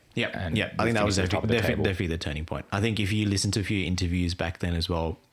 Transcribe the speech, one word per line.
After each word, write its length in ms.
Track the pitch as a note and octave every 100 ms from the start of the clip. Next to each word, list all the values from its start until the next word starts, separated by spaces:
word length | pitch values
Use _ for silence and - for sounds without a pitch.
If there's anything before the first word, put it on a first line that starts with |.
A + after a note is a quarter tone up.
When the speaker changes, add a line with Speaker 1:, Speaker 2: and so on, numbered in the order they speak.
| _
Speaker 1:
Yeah, 140 | A#2+ A2+
Speaker 2:
and 240 | - F2+ G#2+
Speaker 1:
yeah. 140 | F#2 -
I 60 |
think 100 | A2+
that 100 | A2
was 120 | G#2 F#2+
Speaker 2:
finished 180 | F#2
at 80 | G2
the 0 |
top 0 |
Speaker 1:
definitely, 0 |
Speaker 2:
of 60 | G#2+
the 60 |
Speaker 1:
defi-, 180 | A#2 G2+
Speaker 2:
table. 120 | -
Speaker 1:
definitely 220 | G2 F#2 F2
the 120 | D#2+
turning 260 | - D2 D#2+
point. 200 | C#2+ -
I 80 | G2+
think 200 | A2+ G#2
if 120 | F#2+
you 140 | G#2+ G#2
listen 240 | G2 G2+
to 80 | G#2+
a 40 |
few 200 | F#2+ G2+
interviews 500 | E2 F2+ F2+ F2+ F2
back 260 | F2 E2+ -
then 140 | F2+
as 140 | E2+ D#2+
well, 300 | E2+ E2 - _